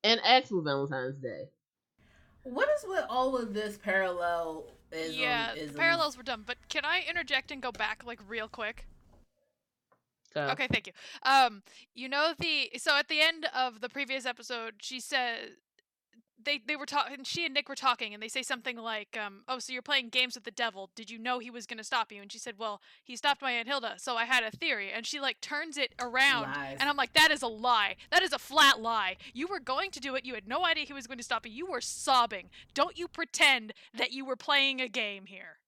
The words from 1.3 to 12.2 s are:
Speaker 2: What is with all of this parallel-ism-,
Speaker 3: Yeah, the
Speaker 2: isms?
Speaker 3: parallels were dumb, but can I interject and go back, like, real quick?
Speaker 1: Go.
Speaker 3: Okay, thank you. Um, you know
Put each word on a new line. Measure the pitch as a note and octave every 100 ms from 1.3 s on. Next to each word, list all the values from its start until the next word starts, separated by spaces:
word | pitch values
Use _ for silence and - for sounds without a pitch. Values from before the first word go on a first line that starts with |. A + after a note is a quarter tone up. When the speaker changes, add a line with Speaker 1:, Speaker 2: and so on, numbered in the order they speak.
| C#2 - _ _ _ _ _ _ _ _ _
Speaker 2:
What | C4 B3 C#5 D5
is | A4
with | F#4 -
all | B3 C4 C4
of | A3 G3+
this | G#3+ G3+
parallel-ism-, | G#3 F#3+ F#3+ F3 F3 E3+ E3 D#3+ - - _ D#3+ D#3+ B3+
Speaker 3:
Yeah, | B3+ A#3+ A3+ A3+
the |
Speaker 2:
isms? | D4 C#4+
Speaker 3:
parallels | E4 E4+ D4+ B3+
were |
dumb, | B3 A3+ G#3+
but | B3 -
can | D#4 C#4+
I | F4 D4+
interject | E4+ D4+ C4+ -
and | C#4+
go | B3
back, | A3 G#3+ A3 A#3+
like, | A#3+ G3
real | A3+ A3
quick? | - G#3+ - - - _ - _ _ _ _ _ _ _ _ _ _ _
Speaker 1:
Go. | D3+ C#3+
Speaker 3:
Okay, | C4 B3+
thank | B3+ G3
you. | - - -
Um, | C4 C4+ B3 G3+ _ - -
you | A#3 B3+
know | C#4